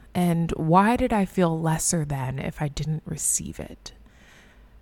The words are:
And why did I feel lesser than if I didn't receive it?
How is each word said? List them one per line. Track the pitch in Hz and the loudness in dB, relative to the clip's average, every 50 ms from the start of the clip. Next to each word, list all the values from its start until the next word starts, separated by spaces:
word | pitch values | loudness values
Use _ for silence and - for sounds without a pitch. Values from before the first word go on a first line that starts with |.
| - - - | -14 -6 -2
And | 175 180 175 170 170 165 165 | 0 2 2 2 2 0 -2
why | - - 156 156 165 185 202 220 247 | -2 -2 2 4 6 6 6 6 4
did | 240 254 247 | 2 2 2
I | 240 208 190 | 2 2 0
feel | - - 190 180 165 160 160 | 2 2 2 2 2 2 0
lesser | 165 160 160 156 - - - 170 151 | 0 0 0 0 0 0 0 0 -2
than | 147 143 135 131 131 131 135 | -2 -2 -4 -4 -4 -4 -6
if | - - - - | -6 -6 -6 -4
I | 156 143 | -6 -4
didn't | 143 - 143 151 156 156 - | -4 -4 -4 -4 -4 -4 -4
receive | - 156 147 - - - - 151 - - - | -8 -8 -4 -2 -2 -2 -2 -4 -6 -10 -10
it? | - - - - - - - - - - - - - - - - - - - - - - - - | -12 -12 -14 -18 -18 -20 -20 -20 -20 -20 -20 -20 -20 -20 -20 -20 -20 -20 -20 -20 -20 -20 -20 -20